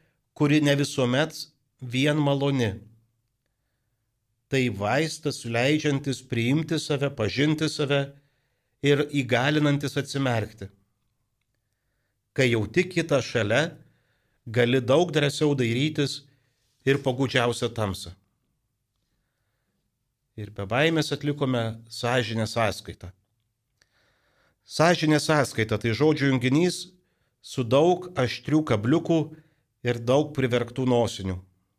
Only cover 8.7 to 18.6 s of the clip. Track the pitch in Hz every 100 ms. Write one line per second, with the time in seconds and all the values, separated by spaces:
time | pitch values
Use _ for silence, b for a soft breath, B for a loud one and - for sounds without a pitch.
8.7 | b 139 143 143 143 120 120 135 151 147
9.7 | 143 143 143 139 139 135 117 107 - 95
10.7 | _ _ _ _ _ _ _ _ _ _
11.7 | _ _ _ _ _ _ - 131 113 104
12.7 | 180 180 170 165 139 - 117 104 120 170
13.7 | - b b b b b b - 117 120
14.7 | 131 117 147 175 147 143 - 151 139 117
15.7 | 120 151 151 139 - - _ _ _ _
16.7 | _ 135 135 135 123 139 131 120 117 120
17.7 | - 104 92 - - _ _ _ _